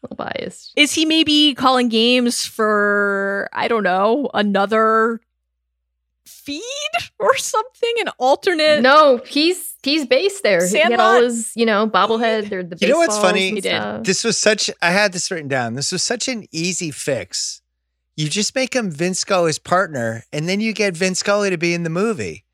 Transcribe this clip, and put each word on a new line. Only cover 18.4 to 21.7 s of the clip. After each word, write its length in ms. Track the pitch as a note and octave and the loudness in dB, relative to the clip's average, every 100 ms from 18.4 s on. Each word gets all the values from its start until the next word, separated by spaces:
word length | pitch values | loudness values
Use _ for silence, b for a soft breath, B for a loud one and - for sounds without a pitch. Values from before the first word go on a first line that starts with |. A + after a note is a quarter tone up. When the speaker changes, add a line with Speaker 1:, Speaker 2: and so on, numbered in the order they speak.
| G#3 | -4
Speaker 3:
make 200 | - C4 | -4 -4
him 160 | C4 G#3 | -2 -4
Vince 300 | D3 F3 F#3 | -4 -4 -4
Scully's 380 | - F#3+ E3+ D3 | -2 0 0 -2
partner, 680 | - F3+ F#3+ C#3+ A#2 A2+ - | 0 0 0 -4 -6 -6 -8
and 140 | D3+ E3 | -6 -4
then 120 | G3 | -2
you 120 | A3 | -2
get 200 | G#3 G3+ E3 | 0 -2 0
Vince 240 | F#3 F#3 | -2 -2
Scully 280 | - G3+ G3+ | 0 0 0
to 60 | F3+ | -2
be 160 | F3 | -2